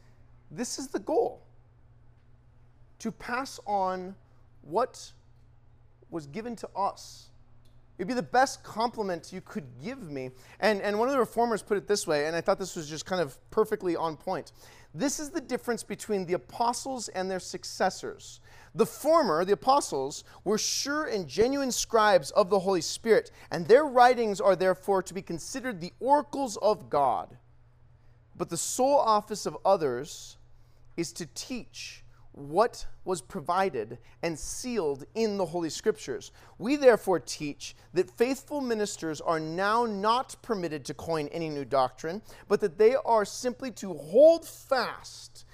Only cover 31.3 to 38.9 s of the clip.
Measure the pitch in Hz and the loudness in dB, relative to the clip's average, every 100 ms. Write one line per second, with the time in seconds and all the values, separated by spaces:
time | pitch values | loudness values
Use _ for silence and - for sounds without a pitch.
31.3 | - - 247 - - - - - - - | -12 -12 -12 -12 -16 -16 -18 -20 -20 -20
32.3 | - 143 165 240 - - - - 185 - | -16 -2 2 2 0 -10 -8 -6 -6 -6
33.3 | 190 139 180 190 135 107 127 - - 170 | -2 2 2 2 0 -6 -10 -16 -6 -4
34.3 | 156 - - 254 233 156 135 143 - 220 | -4 -8 -8 -4 -2 0 -2 -6 -2 0
35.3 | 202 170 175 160 - 175 175 - 117 - | 0 -2 -2 -4 -2 -2 -2 -6 -10 -10
36.3 | - - - 202 294 269 208 - 170 - | -20 -20 -10 -2 6 8 6 4 -2 -2
37.3 | - 151 - - - - 160 185 - 240 | -8 -8 -10 -14 -18 -4 -2 -2 0 0
38.3 | 269 - 294 254 220 208 | 0 -4 -6 -2 -2 -4